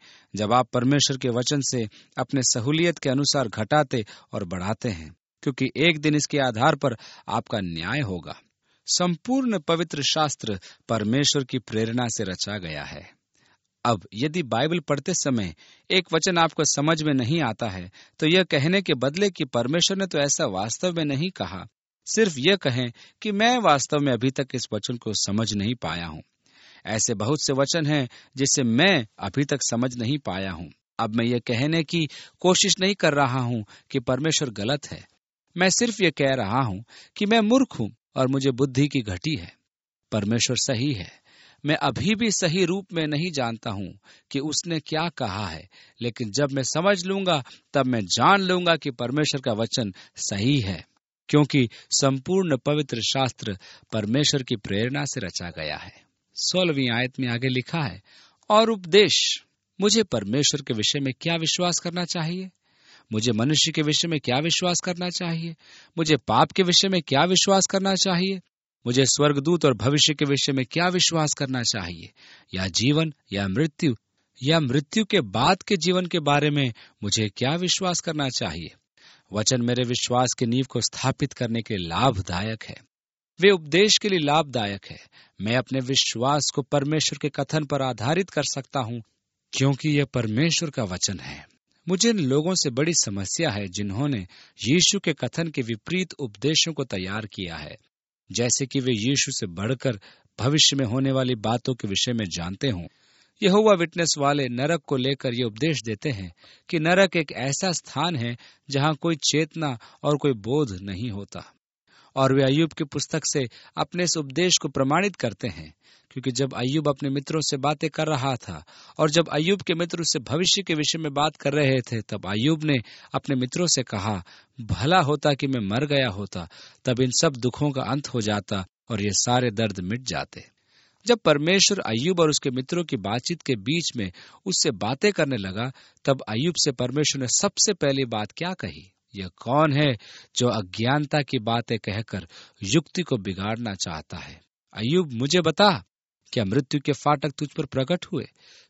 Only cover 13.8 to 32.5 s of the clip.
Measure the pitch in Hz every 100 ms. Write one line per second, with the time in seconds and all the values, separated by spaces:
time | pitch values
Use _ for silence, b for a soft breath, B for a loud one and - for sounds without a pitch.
13.8 | 117 104 - 104 151 175 127 110 156 170
14.8 | - 139 117 92 147 120 90 - b b
15.8 | b 185 175 165 190 170 165 - 147 -
16.8 | 151 160 151 135 113 165 123 107 113 92
17.8 | 90 - B B 156 180 175 147 151 196
18.8 | 175 131 131 160 202 175 147 120 120 170
19.8 | - 196 185 156 143 - 139 92 - -
20.8 | 180 170 151 135 185 - 90 92 - _
21.8 | _ _ - 214 214 143 156 196 139 123
22.8 | 120 - B B 214 202 233 254 185 139
23.8 | - 151 143 117 131 135 135 123 - 107
24.8 | - 120 113 101 - 104 110 104 101 123
25.8 | 80 85 85 78 - _ _ b b b
26.8 | 85 110 - 104 107 151 - 135 139 170
27.8 | 147 147 123 B B 131 135 - 120 117
28.8 | 190 165 110 - 98 135 143 139 - 117
29.8 | 127 120 113 147 - 92 95 80 76 -
30.8 | _ - 113 113 117 120 - 113 147 165
31.8 | 151 170 151 B B B 180